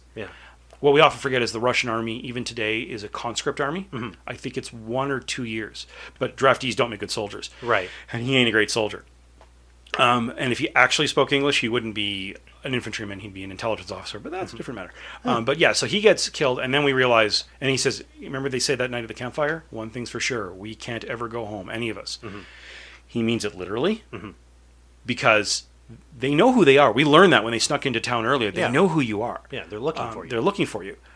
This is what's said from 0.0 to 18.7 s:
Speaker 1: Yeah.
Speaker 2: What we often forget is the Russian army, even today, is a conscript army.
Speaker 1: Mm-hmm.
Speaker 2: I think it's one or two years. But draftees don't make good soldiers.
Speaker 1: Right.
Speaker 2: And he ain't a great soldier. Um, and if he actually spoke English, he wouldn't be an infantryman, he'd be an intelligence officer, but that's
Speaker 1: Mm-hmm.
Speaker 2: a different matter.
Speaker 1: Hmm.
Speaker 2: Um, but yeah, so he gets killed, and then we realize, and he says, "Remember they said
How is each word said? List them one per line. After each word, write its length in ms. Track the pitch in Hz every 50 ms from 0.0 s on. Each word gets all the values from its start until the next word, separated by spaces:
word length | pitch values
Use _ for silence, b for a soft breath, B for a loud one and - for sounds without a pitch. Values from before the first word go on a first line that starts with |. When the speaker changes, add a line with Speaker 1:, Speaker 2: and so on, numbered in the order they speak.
| - _ _
Speaker 1:
Yeah. 120 | - 104 92 B B B B B B _ _ - -
Speaker 2:
What 140 | - 147 139
we 80 | 147
often 180 | 156 139 131 117
forget 220 | - 143 127 127
is 100 | 120 110
the 80 | 107 113
Russian 300 | 113 123 123 - - 123
army, 280 | 113 113 113 113 113 123
even 240 | - 123 120 127 120
today, 340 | - 120 117 110 107 110 110
is 240 | 131 - - 107 101
a 60 | 104
conscript 500 | - - - 120 113 - - 147 139 -
army. 300 | 147 139 156 185 190 -
Speaker 1:
Mm-hmm. 200 | - 123 120 113 85 - _
Speaker 2:
I 100 | - 123
think 220 | 120 - 139 - 135
it's 140 | 120 -
one 400 | - 117 107 110 117 131 135 139
or 80 | 139 127
two 240 | - - - - 127
years. 420 | 113 110 110 110 - - - - B B B B B B -
But 200 | 127 110 - -
draftees 400 | 127 135 123 - - 131 110 -
don't 120 | 127 117
make 120 | 110 101
good 100 | 101 95
soldiers. 380 | - - 107 101 104 101 - - - -
Speaker 1:
Right. 280 | - 117 117 101 90 92 B B B B -
Speaker 2:
And 100 | 117 117
he 140 | 127 139 131
ain't 100 | 123 117
a 60 | 104
great 180 | 110 104 104
soldier. 320 | - 117 110 104 98 - - _ _ _ _ _ _ _ - _ _ _ _ _ _ _ _ - - -
Um, 340 | 135 123 120 123 117 120 - -
and 160 | 143 131 117
if 60 | 110
he 140 | 143 - -
actually 340 | 135 127 127 - - 156 123
spoke 260 | - - 135 123 143
English, 260 | 139 139 143 131 -
he 80 | - 117
wouldn't 260 | 113 123 113 113 104
be 420 | 107 104 101 101 98 95 98 95 - - - - - -
an 100 | 147 131
infantryman, 440 | 120 110 117 104 - 110 101 101 95
he'd 140 | 98 107 95
be 100 | 95 95
an 80 | 98
intelligence 400 | 95 95 - 117 107 95 92 92
officer, 280 | 101 92 90 - - 107
but 120 | 113 269
that's 180 | 320 370 370 -
Speaker 1:
Mm-hmm. 40 | -
Speaker 2:
a 20 | 113
different 180 | 127 - 127
matter. 180 | 107 90 82 B B B B B B -
Speaker 1:
Hmm. 60 | -
Speaker 2:
Um, 160 | 127 117 113
but 120 | 127 143 160
yeah, 140 | 170 123 107
so 120 | - - 120
he 120 | 143 208
gets 300 | 208 214 175 - - -
killed, 300 | - - 156 135 127 139
and 120 | 131 127 131
then 100 | 147 147
we 100 | 143 135
realize, 500 | 131 127 127 120 113 110 104 95 - - b b b
and 120 | 143 135
he 40 | 135 123
says, 260 | - 135 113 107 - - _ 151
"Remember 280 | 147 - 147 135 135 139
they 100 | 127 123
said 180 | - -